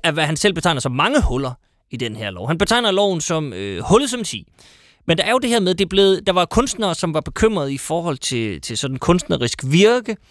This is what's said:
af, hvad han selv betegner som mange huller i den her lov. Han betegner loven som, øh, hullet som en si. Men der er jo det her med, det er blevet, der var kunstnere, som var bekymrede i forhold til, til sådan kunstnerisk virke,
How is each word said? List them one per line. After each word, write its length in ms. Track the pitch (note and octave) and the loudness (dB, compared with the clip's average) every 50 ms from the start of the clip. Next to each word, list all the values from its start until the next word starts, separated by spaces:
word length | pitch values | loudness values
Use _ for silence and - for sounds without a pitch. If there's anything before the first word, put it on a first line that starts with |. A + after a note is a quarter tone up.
| - | -2
af, 80 | E3 | -2
hvad 120 | D3 D#3+ D#3 | 0 0 0
han 120 | D3+ D#3+ | 0 0
selv 180 | - - G#3 F3 | 0 0 0 0
betegner 260 | E3+ - F3 D#3 B2+ | 2 0 0 0 0
som 120 | - C3 | -2 -2
mange 300 | B2 C3 D#3+ A3+ C#4+ C#4+ | 0 0 0 2 2 2
huller 300 | - - B2 C3 C3+ B2+ B2+ - _ _ _ _ _ _ | 2 2 0 -2 -4 -4 -8 -10 _ _ _ _ _ _
i 60 | - | -10
den 200 | A2+ A#2+ A2+ G#2 | -8 -8 -8 -6
her 140 | - A2 G2+ | -8 -8 -8
lov. 160 | F#2 F2 G2+ C3+ | -8 -6 -4 -4
Han 100 | E3+ E3 | 0 0
betegner 320 | G3+ - A3+ A#3+ A#3 G#3 | 2 2 2 2 2 2
loven 300 | F#3 G3 G3+ G3 F#3 D#3+ | 2 2 2 2 0 -2
som, 320 | - - E3 D#3+ D3+ C3+ | -2 -2 -2 -2 -2 -4
øh, 300 | F#2+ F#2 G2+ G2+ F#2+ E2+ - | -6 -8 -8 -6 -6 -6 2
hullet 260 | - F#3+ B3 C#4+ A#3 | 4 4 4 4 2
som 80 | B3+ A#3+ | -2 -6
en 40 | G3+ | -6
si. 220 | - - G2 - _ _ _ - - _ _ _ _ _ _ _ | -8 -8 -10 -14 _ _ _ -20 -20 _ _ _ _ _ _ _
Men 120 | - E3 F3+ | 0 0 0
der 60 | - | 2
er 60 | G#3 | 0
jo 80 | A#3+ C4 | 0 0
det 120 | C4+ A#3 | 2 0
her 100 | A#3 A3+ | 0 2
med, 140 | F#3 F3+ F3+ | 2 0 0
det 100 | F3 G3 | 0 -2
er 40 | E3 | 0
blevet, 380 | F#3+ G3 G3 F#3+ F#3+ - - | 4 4 4 4 4 2 0
der 60 | G3 | 0
var 120 | F3+ F3+ F3 | 0 2 0
kunstnere, 500 | - - A3+ C4+ C4 - - G#3+ F#3 E3 | 2 2 0 0 0 -2 -2 -2 -2 -2
som 200 | - - E3 D3+ | -2 -4 -2 -2
var 60 | D#3 | -4
bekymrede 540 | - - - - G#3+ A3 G#3+ E3+ C#3 C#3 C#3 | -4 -4 -2 0 2 2 2 0 -2 -2 -4
i 40 | B2+ | -6
forhold 400 | - - D#3 E3+ E3+ F3 C#3+ - | -4 -4 -4 -2 -2 -4 -4 -4
til, 420 | - - B2+ A#2+ A2+ G#2+ F2+ C#2+ | -6 -4 -4 -2 -2 -4 -6 -8
til 180 | - - A2+ - | -8 -8 -6 -6
sådan 180 | - C3+ C3+ | -4 -6 -6
kunstnerisk 680 | B2+ - - F3 F3+ - - C#3+ C3 A#2+ A#2 - - C#3 | -2 0 2 2 2 2 -2 -2 -2 -2 -4 -4 -4 -2
virke, 500 | C3 D3 F3 G3+ A3 A#3+ B3+ A3 A#3 G#3+ - _ _ | 2 4 6 6 6 6 4 0 -4 -8 -10 _ _